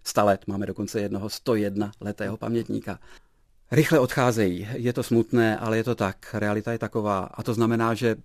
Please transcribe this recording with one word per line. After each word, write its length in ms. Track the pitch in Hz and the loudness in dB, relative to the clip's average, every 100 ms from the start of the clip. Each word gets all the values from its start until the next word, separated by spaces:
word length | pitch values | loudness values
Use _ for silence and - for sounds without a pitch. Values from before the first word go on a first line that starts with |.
sta 200 | - - | -2 2
let. 200 | 104 95 - | 4 4 0
Máme 200 | 101 98 | -4 -4
dokonce 340 | 95 101 113 | -4 -4 -2
jednoho 280 | 101 101 104 | -2 -4 -6
sto 260 | - - | -6 0
jedna 380 | 110 104 98 104 - | 0 0 -2 -6 -6
letého 360 | 101 101 101 107 | -10 -6 -6 -6
pamětníka. 600 | 110 117 113 107 107 92 - - _ _ _ _ - | -4 -4 -2 -6 -6 -12 -14 -20 _ _ _ _ -2
Rychle 280 | - 147 156 | 2 4 4
odcházejí. 720 | 127 - 123 113 98 90 104 | 4 2 2 4 2 0 -6
Je 200 | 127 120 | -4 -2
to 100 | 123 | -2
smutné, 560 | - 117 113 123 113 107 | 2 2 4 4 2 2
ale 180 | 110 113 | 0 0
je 80 | |
to 100 | 113 | 0
tak. 360 | 113 98 - - | 0 -2 -4 -8
Realita 380 | 107 104 107 110 | -4 -2 -2 -4
je 60 | 117 | -6
taková. 400 | 110 117 104 98 | -4 -2 -2 -2
A 240 | 90 - | -4 -6
to 120 | - | -4
znamená, 400 | 110 117 117 113 | 2 2 2 0
že 220 | 110 120 110 | 0 0 -2